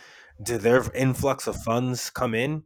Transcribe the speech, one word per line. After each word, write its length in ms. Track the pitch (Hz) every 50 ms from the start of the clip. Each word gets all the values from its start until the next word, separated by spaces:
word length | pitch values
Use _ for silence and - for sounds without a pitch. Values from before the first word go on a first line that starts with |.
| - - - - - - - -
do 160 | 104 117 120 110
their 260 | 98 117 123 131 120 - -
influx 540 | 127 131 131 123 - - 135 127 - - 117
of 80 | 98 -
funds 480 | 107 117 113 123 127 127 123 117 - -
come 240 | - - 127 120 113
in? 280 | 110 127 143 156 156 -